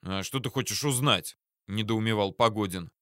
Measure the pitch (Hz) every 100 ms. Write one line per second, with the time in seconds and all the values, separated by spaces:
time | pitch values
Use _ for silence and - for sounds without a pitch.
0 | 90 95 95 135 117 135 - 107 147 123
1 | 139 98 - - _ _ - 101 107 113
2 | 110 107 98 - 117 107 101 92 82 _